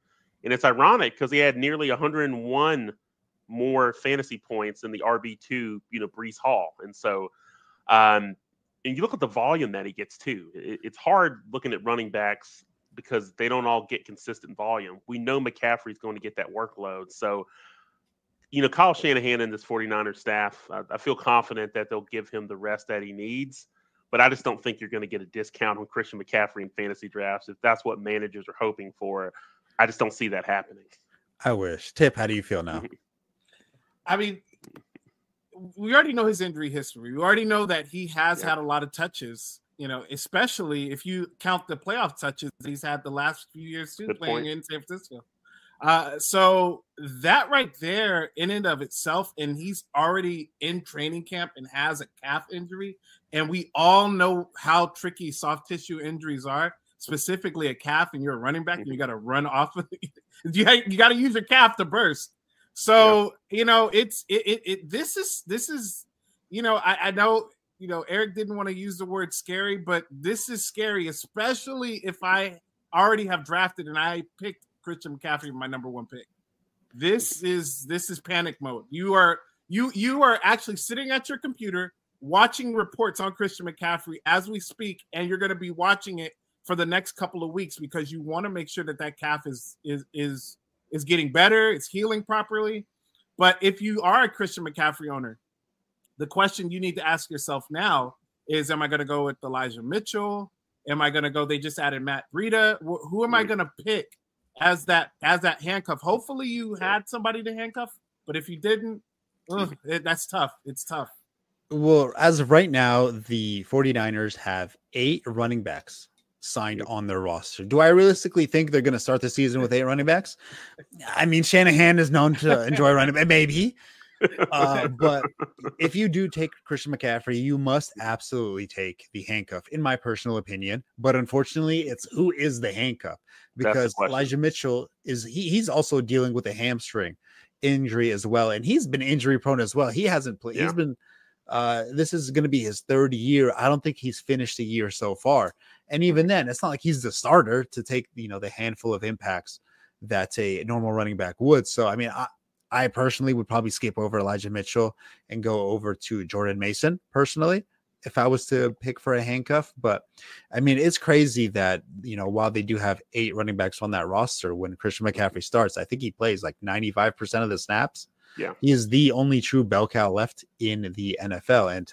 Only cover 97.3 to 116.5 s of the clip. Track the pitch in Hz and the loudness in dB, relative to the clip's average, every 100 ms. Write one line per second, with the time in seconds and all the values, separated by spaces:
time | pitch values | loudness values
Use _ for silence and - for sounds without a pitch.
97.3 | 147 - 139 - 156 202 143 127 - _ | -8 -6 -6 -6 -2 0 0 -2 -10 _
98.3 | _ - 156 143 156 147 147 143 147 143 | _ -2 -2 0 -2 0 -2 -2 -2 -2
99.3 | 135 135 131 127 117 120 202 214 208 208 | -4 -8 -6 -6 -8 -6 -6 -4 -6 -4
100.3 | 202 196 _ _ _ 143 147 147 151 147 | -6 -10 _ _ _ -6 0 2 2 0
101.3 | 147 147 147 151 156 143 135 139 135 - | -2 -2 -4 -6 -4 -2 -2 -4 -6 -6
102.3 | 160 220 220 214 214 160 175 156 202 233 | -6 0 2 2 0 -6 -8 -6 -4 2
103.3 | 233 214 202 156 - 214 208 - _ _ | 2 2 -2 -4 -6 -4 -4 -4 _ _
104.3 | _ _ - 170 175 - 170 139 - 151 | _ _ 2 4 4 2 2 2 -2 2
105.3 | 175 170 151 165 196 180 143 165 240 254 | 2 2 -2 -4 -4 -4 -4 0 -2 -2
106.3 | 262 254 233 220 190 185 208 - 233 226 | -8 -6 -6 -6 -4 -2 -2 -2 -4 -4
107.3 | 226 226 226 226 240 240 - _ _ - | -4 -6 -8 -8 -8 -10 -14 _ _ -8
108.3 | 156 151 160 208 220 226 214 _ _ _ | -8 -8 -4 0 0 -2 -10 _ _ _
109.3 | _ - 196 185 - 143 165 160 165 - | _ -8 -4 -4 -6 -6 -4 -2 -4 -2
110.3 | 190 139 - 139 131 - 196 160 - _ | -2 -2 -4 -16 -14 -10 -8 -10 -14 _
111.3 | _ _ _ - 151 156 151 127 - 165 | _ _ _ -8 2 6 8 6 4 4
112.3 | 156 127 156 185 131 123 123 127 113 107 | 6 8 8 8 4 6 6 4 0 -4
113.3 | 117 107 101 95 135 135 117 110 110 107 | -2 -2 -4 0 2 2 2 0 -2 -4
114.3 | - 98 92 90 _ _ 127 135 175 120 | -6 -6 -4 -6 _ _ -2 0 -2 -4
115.3 | 113 117 120 92 73 - - - _ _ | -2 -2 -2 -4 -10 -12 -20 -20 _ _
116.3 | _ - | _ -10